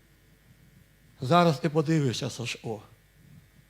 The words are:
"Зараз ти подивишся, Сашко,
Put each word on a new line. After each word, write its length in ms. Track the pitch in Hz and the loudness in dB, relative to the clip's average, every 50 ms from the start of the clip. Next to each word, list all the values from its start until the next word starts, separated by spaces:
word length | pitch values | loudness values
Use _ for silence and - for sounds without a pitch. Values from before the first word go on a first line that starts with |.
| _ _ _ _ _ _ _ _ _ _ - _ _ _ _ - - _ _ _ _ _ _ _ | _ _ _ _ _ _ _ _ _ _ -20 _ _ _ _ -20 -20 _ _ _ _ _ _ _
"Зараз 380 | 131 123 165 175 175 170 151 - | -2 2 4 4 6 4 2 0
ти 120 | - 160 | -2 -2
подивишся, 600 | 143 160 147 147 165 156 139 127 110 - 147 123 | 0 0 0 2 0 2 2 0 -2 -2 -6 -8
Сашко, 520 | - - 113 120 - - - 120 110 110 - - - _ _ _ _ _ - - - - - _ _ - _ _ | -8 -8 -10 -10 -10 -10 -10 -10 -10 -10 -12 -20 -20 _ _ _ _ _ -20 -20 -20 -20 -20 _ _ -20 _ _